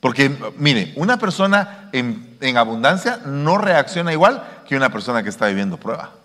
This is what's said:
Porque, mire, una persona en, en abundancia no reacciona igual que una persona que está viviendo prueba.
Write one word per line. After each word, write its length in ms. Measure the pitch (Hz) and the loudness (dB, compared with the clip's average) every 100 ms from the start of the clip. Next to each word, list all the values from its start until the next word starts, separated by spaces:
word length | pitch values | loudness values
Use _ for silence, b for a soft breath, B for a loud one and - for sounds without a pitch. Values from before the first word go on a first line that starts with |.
Porque, 340 | 131 120 139 139 110 - | -2 2 0 0 -10 -2
mire, 360 | 147 127 175 143 | 2 2 0 -4
una 220 | 175 247 | 0 0
persona 720 | 220 180 196 202 196 - - | 0 0 2 2 0 -8 -8
en, 460 | 135 123 110 - - | -4 -2 -4 -10 -6
en 160 | 131 123 | -2 2
abundancia 640 | 113 113 127 185 240 240 143 | 2 2 2 2 0 -4 -6
no 320 | 139 147 190 | -2 2 2
reacciona 540 | 208 165 - 175 170 | 4 2 2 -2 -2
igual 500 | 156 185 262 - - - | 4 2 2 -8 -20 -6
que 80 | |
una 160 | 139 131 | 0 0
persona 320 | 107 98 120 | 0 -2 -2
que 60 | 101 | -2
está 180 | 98 107 | -2 0
viviendo 300 | 98 98 85 | 0 -2 -4
prueba. 360 | 101 120 - - | -6 -8 -8 -18